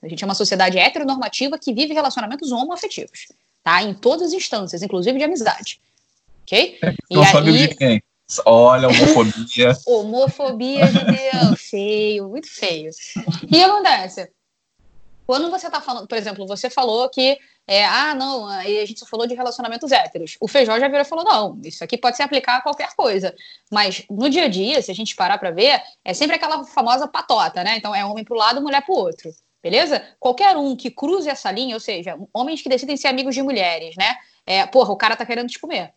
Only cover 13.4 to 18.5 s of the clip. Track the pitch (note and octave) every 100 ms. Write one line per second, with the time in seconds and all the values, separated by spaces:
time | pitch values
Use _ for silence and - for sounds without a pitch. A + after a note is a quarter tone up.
13.4 | - D#4+ F#4 G#4 F#4 B3 F#3 F#3 F3+ _
14.4 | _ _ _ _ _ - - - - C4
15.4 | E4+ F#4 E4+ D#4+ D4 A#3+ G3+ A3+ G#3+ G3
16.4 | F#3+ G3 B3+ C4+ B3+ A3 B3+ C4 C4 C#4
17.4 | _ _ - G3 G3+ G#3+ D4+ C#4+ C4+ C4+
18.4 | G#3